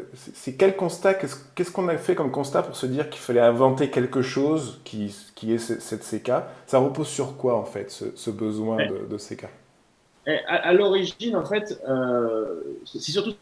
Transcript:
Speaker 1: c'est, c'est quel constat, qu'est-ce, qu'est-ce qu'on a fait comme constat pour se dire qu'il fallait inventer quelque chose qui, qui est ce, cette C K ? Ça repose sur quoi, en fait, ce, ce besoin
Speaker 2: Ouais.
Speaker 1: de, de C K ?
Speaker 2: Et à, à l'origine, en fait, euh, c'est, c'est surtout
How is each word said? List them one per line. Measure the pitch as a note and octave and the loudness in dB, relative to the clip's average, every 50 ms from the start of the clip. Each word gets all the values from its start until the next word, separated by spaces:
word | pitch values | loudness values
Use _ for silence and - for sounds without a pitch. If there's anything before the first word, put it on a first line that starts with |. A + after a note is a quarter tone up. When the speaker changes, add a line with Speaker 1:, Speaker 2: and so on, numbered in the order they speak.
| - - - | -14 -14 -18
Speaker 1:
c'est, | - - - - | -18 -18 -18 -18
c'est | - - C#3 C3 | -12 -10 -6 2
quel | - F#3+ G3 F#3+ | 4 4 4 4
constat, | - F#3 E3+ E3+ - - G3 F#3+ | 2 -2 -2 -2 2 2 2 2
qu'est-ce, | F#3+ F#3+ C3+ - - - - _ | 2 0 -6 -8 -10 -16 -8 _
qu'est-ce | - F3+ F3 | -4 -4 -2
qu'on | - - F3+ | -2 -2 0
a | F3 E3 | 0 0
fait | C#3+ - - F3+ | 0 0 0 2
comme | F#3+ D#3 C3 | 2 0 0
constat | C3 C#3 C#3 C3+ - F3 F3 | -2 -2 -2 0 0 0 0
pour | - C3+ | 0 -4
se | - - | -4 -4
dire | B2+ B2+ C#3+ D3 - | -2 -2 -2 -4 -4
qu'il | - - | -8 -8
fallait | - - A#2+ A#2+ | -2 2 6 8
inventer | A#2 A#2+ A#2+ A#2+ C3 C3 C3 C3+ D3+ C3+ | 8 8 8 8 6 6 6 4 2 2
quelque | - C3 B2 B2+ - C3+ | 2 2 0 2 2 0
chose | B2 C3 - C#3 C#3 D3+ D#3 D#3+ C#3 A2 - - - | 0 0 0 0 2 2 2 0 -2 -4 -10 -14 -14
qui, | - - G#2+ G#2 G2+ G2+ - - - - | -10 -6 -6 -6 -6 -6 -10 -18 -20 -16
qui | - - A2 | -6 -2 0
est | A2+ A#2 | 0 0
ce, | A2+ - A2+ - | 0 -2 -4 -4
cette | - - A2 G2+ | -6 -6 -8 -8
C | - - A2 G#2 | -6 -6 -6 -4
K ? | - B2 B2 D#3 F3 - - - - | 0 0 0 0 -2 -4 -12 -18 -2
Ça | - - C3 | 2 4 4
repose | C3 C#3+ C#3 D3+ D3+ | 4 4 2 -2 -4
sur | - - - C3+ C3 C3+ | -4 -4 -4 -4 -4 -4
quoi, | - - B2+ A#2+ | -2 0 2 2
en | G#2+ F#2+ | 2 0
fait, | - - G2+ G2+ - | -4 -8 -10 -10 -10
ce, | - - G#2 G#2 - | -10 -10 -10 -10 -10
ce | - - A#2 | -8 -8 -6
besoin | G#2 G2+ A2 A2 G#2+ G#2+ A2 A2 A2+ A2+ | -4 -2 -2 -2 -2 -2 -2 -2 0 0
Speaker 2:
Ouais. | D3+ - | -2 -2
Speaker 1:
de, | F#2+ G2 G#2 | -4 -6 -6
de | - G#2+ | -8 -8
C | G#2 - - A2 | -10 -10 -12 -14
K ? | - - - - - _ _ _ _ _ _ _ _ _ _ _ _ - | -14 -14 -16 -18 -20 _ _ _ _ _ _ _ _ _ _ _ _ -4
Speaker 2:
Et | C#3+ D#3 - - - | -2 -2 -2 0 0
à, | E3+ | 0
à | - - E3 | 0 4 6
l'origine, | F3+ G3 G3+ G3 F#3+ F#3+ F3+ F3 - - A3 A#3 G#3+ | 6 6 6 6 4 2 2 -2 -6 -6 -4 -2 -2
en | F3+ D3+ | -2 -2
fait, | C#3+ G#3 G#3+ G#3 - F3+ - - B2+ | 0 -2 -2 -2 -4 -8 -6 -4 -2
euh, | C3+ C3 B2+ B2+ B2 A#2+ A#2 A2+ A2+ A2 G#2+ - F2 D#2+ C#2+ C#2+ - - - | 0 0 0 2 2 2 2 0 0 -2 -2 -4 -4 -6 -8 -10 -10 -12 -12
c'est, | - - - | -12 -12 -8
c'est | - - | -6 -4
surtout | D3 G3+ G3 A3+ G#3 - | -2 -2 -2 -2 -6 -8